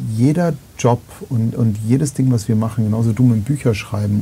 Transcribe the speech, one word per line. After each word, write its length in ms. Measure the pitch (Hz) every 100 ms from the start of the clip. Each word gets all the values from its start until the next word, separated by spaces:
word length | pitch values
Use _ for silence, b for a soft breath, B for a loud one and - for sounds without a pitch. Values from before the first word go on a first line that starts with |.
| 127 110
jeder 360 | 131 156 170 151 - -
Job 220 | 120 120 - - -
und, 280 | 123 113 120
und 200 | 113 104 110
jedes 240 | 135 151
Ding, 160 | - 131
was 160 | 120 -
wir 80 |
machen, 300 | 110 113 110
genauso 260 | 107 110 117
du 120 | 110
mit 140 | 127 110
dem 40 |
Bücherschreiben 800 | 104 143 120 101 - 104 101 104